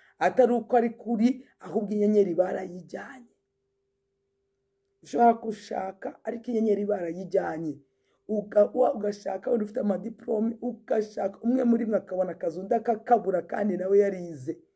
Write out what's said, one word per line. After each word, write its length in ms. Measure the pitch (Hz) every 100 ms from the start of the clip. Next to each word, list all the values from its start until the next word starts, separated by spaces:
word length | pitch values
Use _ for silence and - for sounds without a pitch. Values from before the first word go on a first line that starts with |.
| _ _
Atari 320 | 175 185 233
uko 200 | 240 226 240
ari 140 | 226
kuri, 560 | - 214 233 233 262 - _
ahubwo 320 | - 190 208
inyenyeri 400 | 208 208 208 185 160
barayijyanye. 1000 | 185 196 185 180 156 - - - 240 _ _ _ _ _ _ _ _ _ _ _ _ _ _ _ _ _
Ushobora 300 | - - 233
gushaka, 760 | 233 226 208 - - 190 196 - -
ariko 220 | - 233 240
inyenyeri 380 | 226 220 196 202
barayijyanye. 880 | 202 170 175 185 185 175 160 165 135 _ _ _ _ -
Uga-, 400 | 208 202 208 202
wa-, 200 | 240 254
ugashaka 560 | 220 208 208 - 190 247
wenda 160 | 233 208
ufite 140 | -
amadiplome, 800 | 208 180 220 - - 220 226 233
ugashaka 800 | 247 240 - 226 214 - 196 -
umwe 220 | 233 262
muri 220 | 247 226 226
mwe 120 | 202
akabona 340 | - 185 185
akazi, 280 | 170 175 160
undi 140 | 196 226
akakabura 640 | 226 220 - 233 180 180
kandi 360 | 170 - 208 180
nawe 200 | 185 202
yarize. 580 | 202 185 175 151 127 - _